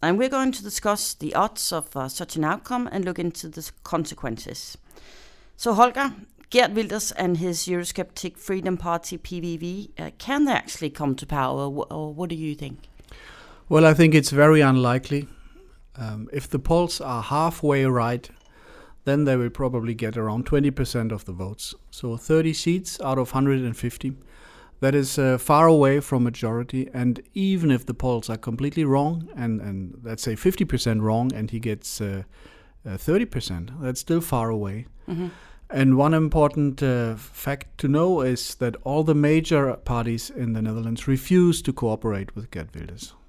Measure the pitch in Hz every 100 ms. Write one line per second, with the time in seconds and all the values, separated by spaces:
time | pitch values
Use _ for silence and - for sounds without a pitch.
0 | 160 190 262 269 262 254 202 - 214 208
1 | - - 151 - 208 - - 165 - -
2 | 131 - 165 160 156 196 - 247 240 196
3 | 185 180 170 - 165 151 160 - - 165
4 | 156 - 123 117 - - - - - -
5 | - - - - - - 233 214 247 254
6 | 277 233 - _ - 240 226 208 220 208
7 | - - 185 170 180 165 - 175 175 -
8 | 180 - 185 - - 190 185 180 175 170
9 | - 175 - 180 170 165 170 185 208 -
10 | 160 - - 277 285 233 - - 156 -
11 | 147 131 143 147 131 135 139 143 - 156
12 | 151 147 175 165 160 147 143 - - -
13 | - - - - - - - 151 160 156
14 | 165 156 135 139 147 156 139 131 123 127
15 | 131 143 139 - - - - - - -
16 | 110 107 110 143 - 143 135 170 170 -
17 | 139 120 104 143 165 160 147 139 135 127
18 | 117 123 - - _ - - - - -
19 | - 143 143 127 120 - 131 123 113 113
20 | 113 113 110 110 127 147 143 135 127 123
21 | 113 107 - 90 95 107 - - - -
22 | 123 117 - 160 160 156 165 180 190 -
23 | 139 135 123 131 139 135 123 110 120 -
24 | 131 131 - - - - - - 135 143
25 | 135 - 131 127 - 151 165 160 139 139
26 | 139 131 120 117 113 117 120 131 131 127
27 | 123 117 - - 196 190 160 127 - 120
28 | 127 117 113 113 - 120 143 151 147 135
29 | 147 165 160 127 120 110 101 95 92 90
30 | 117 110 - 110 180 190 170 123 120 110
31 | 107 113 123 110 107 117 113 104 - -
32 | 104 98 95 - - - - - - 95
33 | - 185 240 - - 87 92 139 131 -
34 | - 165 165 127 113 110 101 104 123 -
35 | - 170 180 - - - - 135 135 131
36 | 143 160 156 151 147 151 143 135 139 123
37 | 117 110 - - - 139 - - 139 143
38 | 175 175 127 123 - - 123 117 127 143
39 | 156 147 147 156 156 156 135 - - 120
40 | 113 117 - 277 120 110 110 110 113 117
41 | - 135 - 185 175 165 - 131 117 107
42 | 113 101 95 - 113 90 78 - 80 90
43 | - -